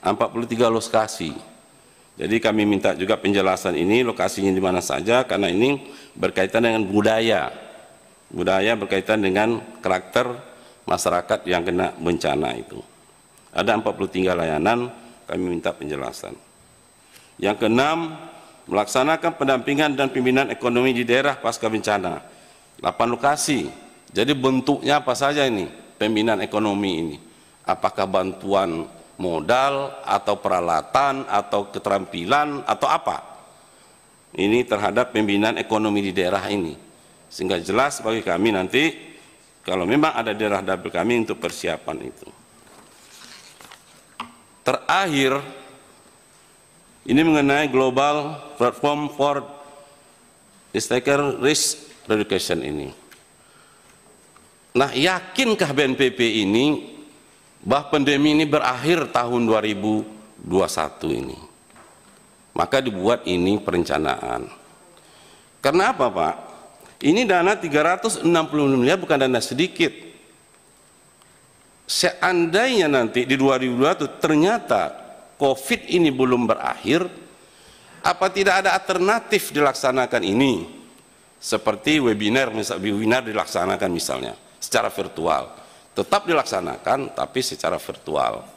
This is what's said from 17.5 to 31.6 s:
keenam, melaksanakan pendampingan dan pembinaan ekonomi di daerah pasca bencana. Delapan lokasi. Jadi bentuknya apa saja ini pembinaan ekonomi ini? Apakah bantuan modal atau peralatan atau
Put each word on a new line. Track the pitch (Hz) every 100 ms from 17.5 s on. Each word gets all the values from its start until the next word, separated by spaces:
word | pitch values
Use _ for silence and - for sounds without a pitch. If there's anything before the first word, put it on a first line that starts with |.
| 104 110
keenam, | 117 143 165 165 156 - - - - -
melaksanakan | 190 - 131 143 160 170 165
pendampingan | 139 131 127 143 151 135
dan | 139
pembinaan | 127 127 131 135
ekonomi | 120 123 120 127 123
di |
daerah | 120 120 139 131
pasca | 113 113 113
bencana. | 107 107 104 90 78 - - - - _ _
Delapan | - - 117
lokasi. | 117 139 147 - 135 73 - - - _ -
Jadi | 120
bentuknya | 143 131 131 127 139 - 147
apa | 139
saja | 120 139 147
ini | 135 107 82 - - -
pembinaan | 107 110 107 107
ekonomi | 101 104 107 101 101 82
ini? | 82 73 - - _ _ -
Apakah | 107 104 - 98
bantuan | 95 92 92 95 98 95 82 78 - - -
modal | 92 82 78 123 135 139 139 - -
atau | 101 - 101
peralatan | 101 92 87 80 - 127 139 135 135
atau | 101 101 104